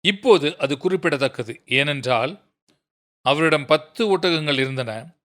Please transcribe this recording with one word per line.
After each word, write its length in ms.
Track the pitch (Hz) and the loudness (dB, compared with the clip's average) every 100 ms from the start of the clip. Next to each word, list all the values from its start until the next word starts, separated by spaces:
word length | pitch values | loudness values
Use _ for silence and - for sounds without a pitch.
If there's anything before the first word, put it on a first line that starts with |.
இப்போது 560 | 175 196 262 190 147 175 | -2 0 4 4 4 -2
அது 200 | 139 143 | -4 -2
குறிப்பிடத்தக்கது. 840 | 185 185 170 147 131 - 113 110 - | -2 0 0 0 -2 -4 -10 -12 -2
ஏனென்றால், 760 | 127 143 143 123 123 131 196 _ _ _ _ _ _ _ _ | 0 0 -2 -2 -2 -2 -6 _ _ _ _ _ _ _ _
அவரிடம் 440 | 131 143 160 151 135 | -2 0 2 0 2
பத்து 520 | 156 - - 220 190 | 0 0 -4 0 0
ஒட்டகங்கள் 420 | 185 165 151 139 | 0 -2 -2 -2
இருந்தன. 540 | 135 131 117 110 156 _ | -2 -4 -8 -8 -12 _